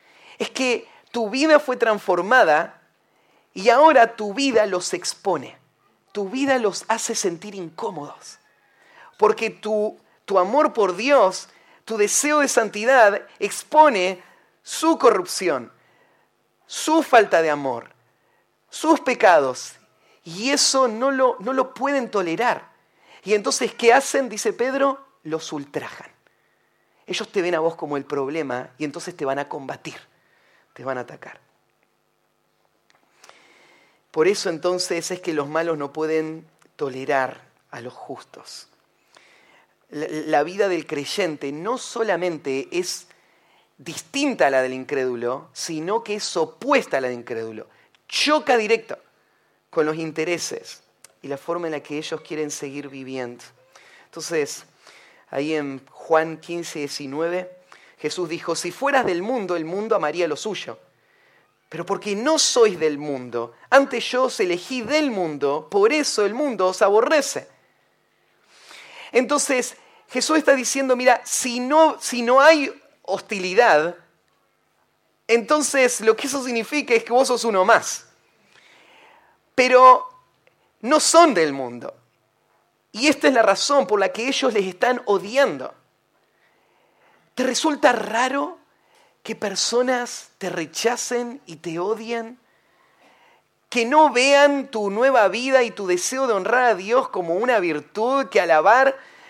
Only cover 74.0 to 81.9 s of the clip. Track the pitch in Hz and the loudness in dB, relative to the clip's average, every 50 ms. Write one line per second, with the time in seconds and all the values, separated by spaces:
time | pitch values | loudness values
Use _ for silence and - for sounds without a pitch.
74 | _ _ _ _ _ _ _ _ _ _ _ _ _ _ _ _ _ _ _ _ | _ _ _ _ _ _ _ _ _ _ _ _ _ _ _ _ _ _ _ _
75 | _ _ _ _ _ - 226 233 214 - 302 302 277 - - 277 262 247 247 - | _ _ _ _ _ 0 0 0 2 2 0 0 0 0 2 2 2 2 2 2
76 | 208 220 220 220 - 277 262 285 247 262 240 233 214 - 294 294 226 - 240 226 | 2 2 2 2 0 -6 -6 -6 -6 -4 -4 -4 -4 -4 -4 -4 -2 2 0 0
77 | - - 233 247 262 254 247 226 226 233 208 190 185 208 226 190 - - - - | 0 2 2 2 4 4 0 -2 0 0 2 2 6 6 6 4 4 0 -10 -10
78 | - _ _ _ _ _ _ _ _ _ _ _ _ _ _ _ _ _ _ _ | -14 _ _ _ _ _ _ _ _ _ _ _ _ _ _ _ _ _ _ _
79 | _ _ _ _ _ _ _ _ _ _ - - 247 254 254 254 254 254 254 247 | _ _ _ _ _ _ _ _ _ _ 0 0 2 6 8 10 10 10 10 8
80 | - - - _ _ _ _ _ _ _ _ _ _ _ _ _ - 233 302 302 | 6 -6 -16 _ _ _ _ _ _ _ _ _ _ _ _ _ -2 2 2 2
81 | - - - 330 339 320 226 175 160 147 139 139 131 120 120 120 - - | 4 6 6 8 8 8 6 2 0 0 0 -4 -8 -8 -10 -12 -14 -14